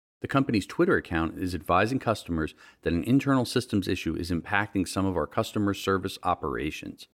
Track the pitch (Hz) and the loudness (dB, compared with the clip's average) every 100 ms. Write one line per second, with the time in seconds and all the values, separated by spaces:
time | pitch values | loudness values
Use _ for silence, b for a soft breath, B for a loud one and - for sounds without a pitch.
0 | _ _ - 139 139 110 - - 175 101 | _ _ -2 0 2 0 0 0 4 2
1 | - 82 82 - 90 87 78 90 110 131 | 2 -2 -2 -2 -4 -4 2 2 4 2
2 | 120 107 - 82 78 B B B 82 85 | 0 -2 -2 -2 -2 B B B -2 0
3 | 87 135 139 135 120 123 - 104 92 92 | 2 2 4 2 2 -2 0 -2 0 -2
4 | - 85 85 85 - 101 104 98 87 98 | -2 -4 -2 -4 0 0 0 0 0 0
5 | 95 87 73 - 107 110 101 98 - 98 | 0 0 -2 -2 -2 0 0 0 0 0
6 | 95 - 90 87 76 60 73 - 98 - | -2 -4 -2 0 -2 -2 -4 -6 -12 -14
7 | - | -20